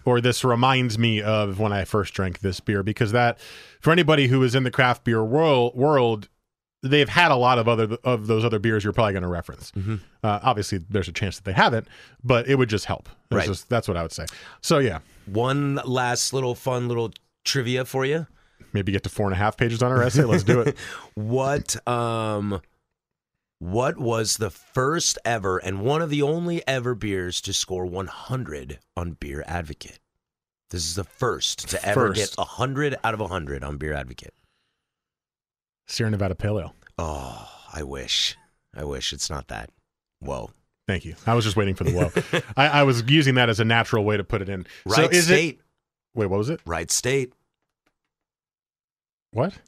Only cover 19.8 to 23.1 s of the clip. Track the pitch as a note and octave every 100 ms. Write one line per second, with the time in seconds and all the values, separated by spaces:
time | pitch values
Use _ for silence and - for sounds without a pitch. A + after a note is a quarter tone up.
19.8 | B2 B2+ B2 A#2+ C3 G2+ G2 B2 A#2 -
20.8 | - - - - G#2+ B2 C3+ C#3+ - -
21.8 | - A#2+ A#2 A2+ A2 G#2 G#2 G2 - _
22.8 | _ _ _